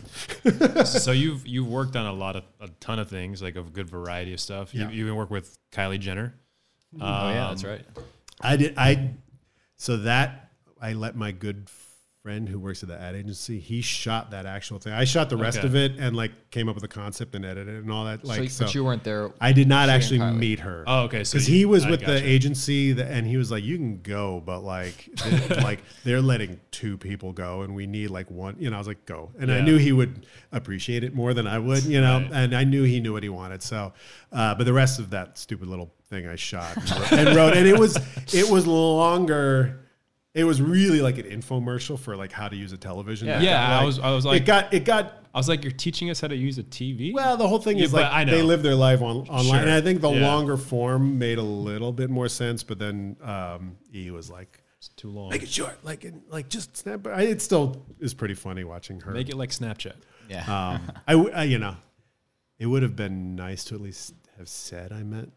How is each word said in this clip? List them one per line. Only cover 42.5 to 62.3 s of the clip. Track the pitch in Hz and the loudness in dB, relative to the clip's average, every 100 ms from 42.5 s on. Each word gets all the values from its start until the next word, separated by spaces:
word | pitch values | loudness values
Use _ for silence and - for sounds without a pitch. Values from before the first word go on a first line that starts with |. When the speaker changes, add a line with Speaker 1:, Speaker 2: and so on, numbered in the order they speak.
| 101 | -8
Speaker 1:
use | 98 | -10
a | 95 | -12
television. | 95 92 101 107 117 | -10 -10 -8 -6 -2
Speaker 4:
Yeah. | 135 | 2
Speaker 1:
That | |
Speaker 2:
Yeah, | 185 139 123 | 4 4 4
Speaker 1:
got, | |
Speaker 2:
I | 127 | 4
Speaker 1:
like, | 143 | 2
Speaker 2:
was, | 131 | 2
I | 131 | 0
was | 131 135 | 2 4
Speaker 1:
it | |
Speaker 2:
like, | 135 135 | 4 6
Speaker 1:
got, | 202 196 | 6 6
it | 185 143 | 2 4
got | 220 - - - | 2 0 -6 -8
Speaker 2:
I | 127 | -2
was | 135 | 0
like, | 156 | 0
"You're | 143 | -2
teaching | 131 170 - 175 | -6 -6 -4 -6
us | 160 | -6
how | 151 | -6
to | 131 | -4
use | 139 131 | -4 -4
a | |
T | - - 127 | -10 -8 -8
V?" | 117 151 | -6 -4
Speaker 1:
Well, | 269 262 240 | 0 0 2
the | 220 | 2
whole | 220 | 2
thing | 220 202 | 2 2
Speaker 2:
Yeah, | 160 | 4
Speaker 1:
is, | |
Speaker 2:
but | 147 | 4
Speaker 1:
like, | 143 | 4
Speaker 2:
I | 151 147 | 4 4
Speaker 1:
they | 165 | 6
Speaker 2:
know. | 160 | 6
Speaker 1:
live | 165 | 4
their | 147 131 | 4 6
life | 131 127 | 6 6
on, | 120 120 135 | 2 -4 -4
online, | 135 127 | 0 4
Speaker 2:
Sure. | 135 | 4
Speaker 1:
and | 151 | 6
I | 156 | 4
think | 170 180 | 4 2
the | 147 | 4
Speaker 2:
Yeah. | 139 139 | 4 4
Speaker 1:
longer | 147 143 135 | 4 2 -2
form | 131 123 123 131 135 131 | -2 -2 0 2 2 2
made | 120 117 | 0 -2
a | |
little | 107 101 104 107 120 | -2 -4 -6 -4 -4
bit | 120 131 | -4 -4
more | 127 120 | -2 -2
sense, | - 120 113 | -2 -4 -4
but | - 104 | -8 -8
then, | 104 101 98 - | -6 -6 -8 -12
um, | 127 98 90 87 92 92 _ | -10 -8 -8 -10 -14 -16 _
E | 104 90 | -14 -12
was | 85 80 | -12 -16
like, | 90 95 _ _ _ | -18 -20 _ _ _
Speaker 2:
It's | - | -20
too | _ 104 | _ -14
long. | 101 95 | -12 -8
Speaker 1:
"Make | 95 | -8
it | - | -6
short, | - - - | -8 -8 -12
like, | 156 156 - | -14 -14 -16
and, | 160 - | -20 -14
like, | 156 135 | -12 -10
just | 226 - - | -12 -12 -14
snap." | 196 208 208 | -12 -10 -8
I, | 185 | -2
it | 220 214 | 0 0
still | - 170 139 131 - - | 0 2 0 -4 -12 -10
is | 135 | -10
pretty | - 104 95 | -6 -8 -8
funny | 95 92 | -10 -10
watching | 87 87 - 92 | -10 -12 -14 -14
her. | 87 | -10
Speaker 2:
Make | 117 131 | -8 -8
it | 131 | -8
like | 127 | -8
Snapchat. | - 117 104 - - _ _ 110 | -6 -8 -8 -12 -16 _ _ -14
Speaker 3:
Yeah. | 92 | -10
Speaker 1:
Um, | 82 98 92 90 85 - - | -4 -4 -4 -6 -10 -6 4
I | |
w-, | 165 202 | 6 4
I, | 175 147 | 2 0
you | 117 | 0
know, | 101 90 _ _ _ _ _ | -2 -8 _ _ _ _ _